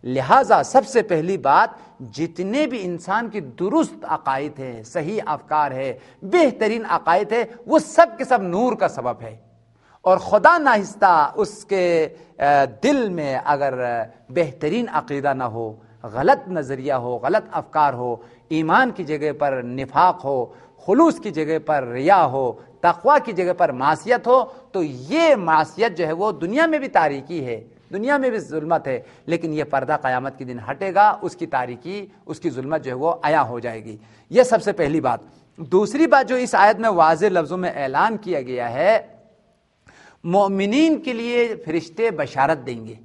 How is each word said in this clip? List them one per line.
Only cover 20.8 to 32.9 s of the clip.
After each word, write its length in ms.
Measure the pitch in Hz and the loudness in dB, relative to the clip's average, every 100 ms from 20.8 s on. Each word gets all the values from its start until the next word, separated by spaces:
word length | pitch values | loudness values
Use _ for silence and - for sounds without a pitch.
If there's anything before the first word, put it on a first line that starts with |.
| - | 0
خلوص 340 | 233 330 - | 4 4 2
کی 100 | 214 | -6
جگہ 280 | 156 151 160 151 | -6 -2 -4 -2
پر 180 | 151 | -2
ریا 420 | 123 123 147 196 151 | -2 -2 4 4 4
ہو، 260 | 131 127 107 - _ | 0 -4 -6 -16 _
تقوی 380 | 170 175 226 294 | 0 2 2 2
کی 80 | 240 | 2
جگہ 200 | 185 180 175 | -2 -2 0
پر 140 | 170 | 0
معصیت 540 | 127 135 156 208 240 226 | 2 0 0 0 -2 4
ہو، 180 | 254 233 - - | 2 2 -10 -10
تو 100 | 196 | -6
یہ 520 | 156 127 135 294 330 | -6 -6 -4 2 4
معصیت 600 | 247 170 156 156 - 226 170 | 4 4 2 2 -2 -2 0
جو 100 | 160 | -4
ہے 60 | |
وہ 200 | 165 208 | -2 -2
دنیا 340 | 196 170 247 330 | -2 -4 0 0
میں 120 | 302 | 0
بھی 100 | 269 | 0
تاریکی 580 | 190 156 139 139 170 127 | 2 2 -2 -8 -8 -6
ہے، 180 | 113 - _ _ | -8 -10 _ _
دنیا 240 | 185 240 285 | -6 -2 0
میں 140 | 262 | 0
بھی 80 | 220 | -4
ظلمت 480 | 156 156 151 165 139 | -6 -8 -2 -2 -2
ہے، 140 | 123 - - - | -8 -8 -18 -6
لیکن 260 | 165 165 | -4 -4
یہ 120 | 151 | -6
پردہ 320 | 147 139 131 147 | -2 -4 -2 -2
قیامت 360 | 135 127 135 135 | -2 -2 -4 -10
کے 60 | |
دن 120 | 127 120 107 | -12 -12 -10
ہٹے 240 | 139 196 | -8 -2
گا، 240 | 180 208 - | 4 4 2
اس 160 | 180 - | -8 -8
کی 100 | 151 | -6
تاریکی، 600 | 135 123 120 165 202 196 _ - | -4 -4 -10 -12 -12 -12 _ -16
اس 140 | 160 | -8
کی 100 | 170 | -6
ظلمت 340 | 127 131 160 | -6 -6 -6
جو 60 | 131 | -6